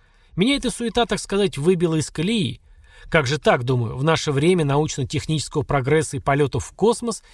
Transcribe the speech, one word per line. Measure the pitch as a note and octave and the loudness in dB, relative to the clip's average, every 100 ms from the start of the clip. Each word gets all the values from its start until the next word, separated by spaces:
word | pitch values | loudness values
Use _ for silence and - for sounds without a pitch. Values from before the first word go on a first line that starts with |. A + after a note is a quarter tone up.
| _ _ _ - | _ _ _ -2
«Меня | A3 C#4 | 0 2
эта | A#3 | -2
суета, | - A#3 A3+ A#3 | -4 -4 0 0
так | G3+ | -2
сказать, | - G3 G3+ C3+ | -4 -2 -2 0
выбила | D3+ F#3 E3+ D#3+ | 2 2 2 0
из | - | -2
колеи. | - E3+ A3+ C3 A#2 _ - - - - | -4 -2 -2 -2 -6 _ -20 -20 -20 -2
Как | E3+ B2+ | 0 0
же | D3 | 0
так, | - E3+ | 2 2
думаю, | B2 B2+ A#2 C3 | 2 0 -2 -2
в | |
наше | D3+ D#3+ - | 0 0 0
время | C#3 D#3 F#3 D3 | 2 2 2 2
научно-технического | C#3 D#3 - B2+ C3 - D#3 - D3+ | 0 0 -2 -4 -4 -2 -4 -2 -4
прогресса | C3 C#3+ B2+ D#3 D3+ C3+ | -2 -2 2 2 0 -4
и | |
полётов | - C#3 C#3 B2 - | 0 2 2 0 -6
в | |
космос | - G3+ A3+ A#3 G#3 - | 0 0 2 -4 -8 -12